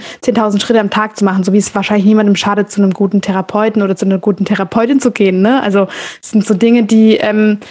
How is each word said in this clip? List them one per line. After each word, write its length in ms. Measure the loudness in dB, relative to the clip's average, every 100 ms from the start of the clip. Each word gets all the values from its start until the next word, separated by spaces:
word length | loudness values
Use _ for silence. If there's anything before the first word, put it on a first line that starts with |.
| -2 -8
zehntausend 380 | -4 0 0 -2
Schritte 200 | 0 0
am 100 | 0
Tag 260 | -2 -4 -2
zu 80 |
machen, 200 | 0 0
so 80 | 0
wie 60 | 0
es 140 | 0
wahrscheinlich 320 | -4 -2 0
niemandem 300 | 2 2 2
schadet, 340 | 0 0 -2 -2
zu 120 | 0
einem 100 | 0
guten 280 | 0 -2 -2
Therapeuten 600 | -2 -4 -2 -2 0 0
oder 140 | -2
zu 120 | -2 -2
einer 120 | -2
guten 260 | -2 -2
Therapeutin 540 | -2 -2 -2 0 2 2
zu 140 | 0
gehen, 280 | 0 0 2
ne? 200 | 2 2
Also, 260 | 0 0 0 -6 -16 -16
es 80 | -4
sind 140 | -2
so 100 | 0
Dinge, 280 | 2 2 2
die, 320 | 2 4 4 2
ähm, 420 | 0 0 0 -2 -6